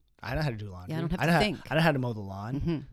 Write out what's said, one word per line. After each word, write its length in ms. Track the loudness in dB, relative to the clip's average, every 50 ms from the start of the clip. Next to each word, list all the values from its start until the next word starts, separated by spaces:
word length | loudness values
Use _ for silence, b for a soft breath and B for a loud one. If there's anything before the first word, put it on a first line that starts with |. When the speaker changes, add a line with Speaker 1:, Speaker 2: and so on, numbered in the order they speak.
| _ _ _ _
Speaker 1:
I 120 | -8 -4 -2
know 80 | -2
how 80 | -2 -2
to 60 | -2
do 140 | -4 -6 -10
laundry. 220 | -10 -12 -10 -6
Speaker 2:
Yeah, 60 | -4 -4
I 20 |
don't 100 | -2 -2
have 100 | 0 2
Speaker 1:
I 40 | 4
Speaker 2:
to 20 | 4
Speaker 1:
know 40 | 6
how, 60 | 6
Speaker 2:
think. 180 | 4 4 0 -2 -4 0
Speaker 1:
I 40 | 2
know 60 | 4
how 100 | 4 4
to 60 | 4 4
mow 140 | 0 -2 -4
the 60 | -4
lawn. 340 | -6 -8 -8 -8 -6 -6 -4
Speaker 2:
Mm-hmm. 240 | -2 -2 0 -2 -2 -4 -10